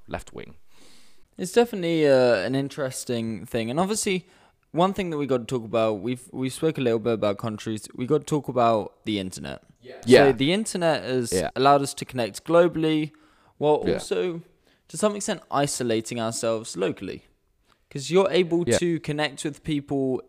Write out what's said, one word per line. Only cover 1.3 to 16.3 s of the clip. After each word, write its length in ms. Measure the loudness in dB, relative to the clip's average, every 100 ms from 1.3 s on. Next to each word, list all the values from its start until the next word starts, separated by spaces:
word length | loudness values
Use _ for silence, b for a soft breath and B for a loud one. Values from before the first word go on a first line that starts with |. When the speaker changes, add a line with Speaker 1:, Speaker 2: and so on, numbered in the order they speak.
| -12
Speaker 2:
It's 160 | 0
definitely, 560 | 2 2 0 -2 2 6
uh, 280 | 6 6 4 0
an 80 |
interesting 920 | -2 -4 -6 -6 -6 -6 -4 -4 -8 -6
thing. 240 | -4 -2
And 80 | -2
obviously, 480 | -2 -2 -2 -4 b b b _ _
one 220 | 0 0
thing 160 | 0 -4
that 80 | -4
we 80 | 0
gotta 200 | -2 -2
talk 180 | -6
about, 300 | -2 0 0 0
we've, 260 | -4 -6 -8
we 180 | -6 -6
spoke 280 | -2 -2 0
a 40 |
little 180 | 0 0
bit 140 | 0
about 240 | 0 0 -2
countries. 480 | -6 -6 -6 -8 -10 -8
We 100 | -2
gotta 180 | -2
talk 240 | 0 -4 -2
about 540 | 2 4 4 -2 _ -4
the 140 | -2
internet. 440 | -4 -8 -10 -12 _ _
Speaker 1:
Yeah. 200 | -20 -6
Speaker 2:
So 80 | 6
Speaker 1:
Yeah. 220 | 8 8
Speaker 2:
the 200 | 4 0
internet 520 | 0 -2 -2 0 0
has 280 | -2 -4 0
Speaker 1:
Yeah. 180 | -2 0 2
Speaker 2:
allowed 260 | 6 6
us 120 | 2 -6
to 100 | -8
connect 380 | -4 -4 -6
globally, 680 | 2 4 6 2 0 0 -2 b b b b -2
while 260 | 2 2 2
Speaker 1:
Yeah. 80 |
Speaker 2:
also, 480 | -2 -2 -2 -2 -6 -12 _ _ _ _
to 80 | -2
some 180 | -2 0
extent, 260 | -6 -8 -4
isolating 680 | 0 0 -2 0 0 -2 -4
ourselves 560 | -4